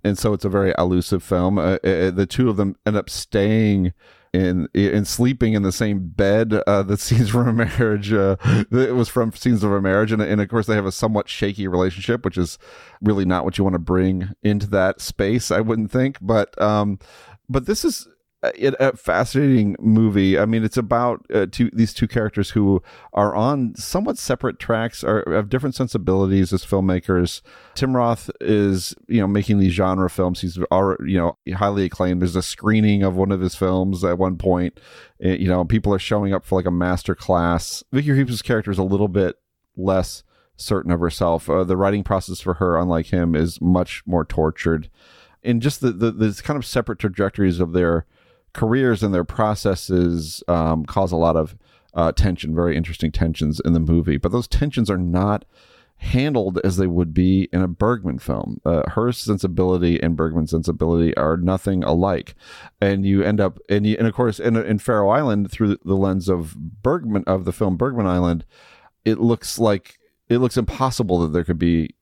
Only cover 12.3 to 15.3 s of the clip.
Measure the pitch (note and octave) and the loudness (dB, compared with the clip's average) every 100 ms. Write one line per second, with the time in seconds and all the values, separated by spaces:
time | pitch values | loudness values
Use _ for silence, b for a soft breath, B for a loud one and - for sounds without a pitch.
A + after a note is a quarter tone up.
12.3 | F2+ E2+ - B B B B G#2 G2+ F2+ | -2 -4 -6 B B B B 2 2 2
13.3 | F2+ C#2+ F2+ G2 F2+ E2 F#2 F#2 F#2 F#2+ | 0 0 0 0 0 0 2 2 0 -6
14.3 | - G#2 G#2 G2+ G2+ F#2 - - - G2+ | -4 0 0 0 0 0 -2 -10 -2 0